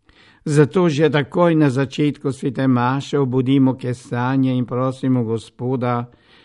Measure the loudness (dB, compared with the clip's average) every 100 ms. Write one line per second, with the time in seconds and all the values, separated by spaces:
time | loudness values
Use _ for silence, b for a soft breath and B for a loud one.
0 | b b b b 0 2 4 2 2 2
1 | 2 2 0 2 2 4 2 2 -2 -2
2 | -2 -2 -6 -6 -6 -2 0 2 0 -2
3 | -2 -2 0 0 2 2 2 0 -6 -8
4 | -8 -4 -2 0 0 -2 -4 -4 -4 -4
5 | -2 0 0 -4 -8 -10 -6 -4 -2 -4
6 | -6 b b b